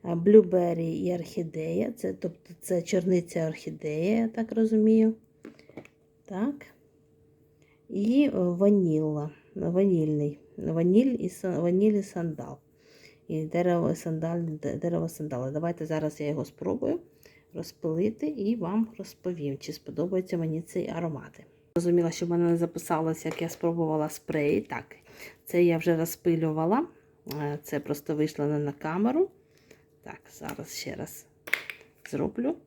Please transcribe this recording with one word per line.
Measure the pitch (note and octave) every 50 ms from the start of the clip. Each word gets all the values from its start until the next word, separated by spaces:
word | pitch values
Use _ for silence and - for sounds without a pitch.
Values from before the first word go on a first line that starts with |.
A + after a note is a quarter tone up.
| -
А, | F3+ E3+
блюбері | E3+ E3+ G3+ G#3 A3 A3 F3 F3+ F3+ F3 E3+ E3 E3+ E3 E3 D#3+ D#3
і | F#3 F3 F3
орхідея. | F3 E3 - - F#3+ E3+ D#3+ D3 D#3+ D#3 D#3+ E3+ F#3+ A3+ C4
Це, | A#3 - - F#3+ F#3+
тобто, | - - F3 E3+ - _ - E3+ _
це | - - F#3 E3+
чорниця | E3 - - F#3 E3+ F#3+ F#3 F3 E3+ F3 - E3+ D#3+
орхідея, | D#3+ D#3 - - - D#3 D#3 - D3+ D3+ D#3 E3+ F#3+ A3
я | A3+ A3+
так | A3 A3 A3+ A3+ A3+
розумію. | A3+ A3+ A3+ A3 A3 G#3+ G#3+ A3 A3 A3 A3 A3 A3 - _ _ _ _ _ - - - - - - - - - _ _ _ _ _ _ _
Так. | - G3+ F#3 G#3+ C#4 C#4+ - - - _ _ _ _ _ _ _ _ _ _ _ _ _ _ _ _ _ _ _ _ _ _ _ -
І, | - F#3+ G3+ A3 B3 C#4 D4 C#4 -
е, | -
ваніла. | F3+ F3 F3 F3 G3 G3+ G#3 G3+ F3+ E3 D#3 D#3 D#3 D#3 D3+ D3 D3 D#3 - - _ - -
Ванільний. | - - E3 F3 F#3 G3+ G3 F#3 E3 D#3 D#3 D3+ D3 D3 D3 C#3+ - - _ -
Ваніль | - - D#3 D#3+ E3 E3+ F3+ F#3 A3 B3+ C4+ B3 A3+
і | -
са-, | F#3 - - - F#3 F3 C#3+
ваніль | E3+ F3 F3+ F#3 G#3 G#3+ G#3
і | G3+ F#3+
сандал. | - - F3+ E3+ E3 D3+ - C3+ C3+ C3+ - _ _ _ _ _ _ - - - - _ _ _
І | - E3 D#3 D#3+
дерево | D#3 - E3+ F3 F3+ F3 E3+ E3+ - E3+
сандаль, | E3+ - E3+ D#3+ D#3 D#3+ E3 E3+ F3
де-, | E3+ E3 D3+ D#3 - C#3+ -
дерево | - - E3+ E3+ E3 E3 E3
сандала. | E3 - D#3 D3+ C3+ B2 B2+ C3
Давайте | C#3+ D3+ D#3+ E3+ E3+ E3+ D#3+
зараз | D3+ D#3+ D#3 D#3 D3+ D3+ -
я | D3
його | D3 D#3 D3+ -
спробую | - - - E3 F#3 F#3 - - - E4+ F4 - - _ _ _ - _ - _ _ -
розпилити | E3+ E3+ - - _ - E3 D#3+ E3 F#3+ G#3+ A3+ - D4
і | D4+ D4+ A#3+ G3+ G3+ A#3+
вам | A3+ F3 E3+ G3 A3 A3+ A3 -
розповім, | - F#3+ - - _ - F3+ F3+ E3 C#3+ C#3+ C#3
чи | C3+ - - D3+
сподобається | - _ D3 - - E3 F#3 F#3+ F#3 F#3 F#3 F#3+
мені | E3+ E3 D#3+ D#3 D#3+
цей | E3 - - F#3 - -
аромат. | - E3 E3+ E3 D3+ C3 - - - - - - _ _ _ _ _
Зрозуміла, | E3+ E3+ F3 E3+ F3 E3+ E3+
що | E3 - F3
в | E3+
мене | F3 E3+ F3 E3+
не | E3+
записалось, | E3+ E3+ E3+ - E3 E3 - F3 D#3 D#3+ D#3+ D#3+ D#3+ -
як | D#3+ D#3+ -
я | E3 E3
спробувала | E3 - - E3+ E3 E3+ E3 D#3 D#3 D#3 D3+ D3+
спрей. | - - _ - D#3 D#3 C#3+ C#3+ D#3+ G3
Так, | A3+ - - A#2+ - _ - - _ - - - - - - _ _
це | - - F3 F3
я | F3 E3
вже | D#3+ E3 F3 E3+
розпилювала. | D#3+ E3 E3 - - _ F3 E3+ E3 D#3+ D#3+ D#3 D#3 D#3+ E3+ G#3 C4 E4+ - - - _ _ _ _ _ - C#3 D3+
Е, | D3 D3 D3 D3 -
це | - - C#3+
просто | D3 - D3 C#3+ - - D#3
вийшло | D3+ D3+ D3+ D#3 - D3
не | D3 D3+ D3
на | D3 C#3+
камеру. | C#3 - - D#3 D#3+ F3+ G#3 A#3+ C4+ D#4+ F#4+ G4 - _ _ _ _ _ _ _ - _ _ _ _ _ _
Так, | - - - _ -
зараз | - - D#3 - - - - - -
ще | - - - -
раз | - D3 D3+ - - - _ _ _ _ - - - - - - - - _ _ _ _ -
зроблю. | - C#3+ - - - A#3 A#3+ C#4 F4 - -